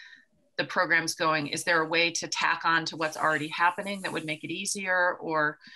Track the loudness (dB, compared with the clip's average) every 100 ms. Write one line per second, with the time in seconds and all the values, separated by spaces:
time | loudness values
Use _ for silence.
0 | -20 -20 _ _ _ -6 -2 0 2 2
1 | 0 0 2 2 0 -4 2 2 2 2
2 | 2 0 -6 -2 0 0 2 2 0 -2
3 | -4 0 0 0 -2 2 2 2 -4 -6
4 | -6 -6 -6 -8 -8 -8 -6 -4 0 2
5 | 2 2 -2 0 0 -2 -12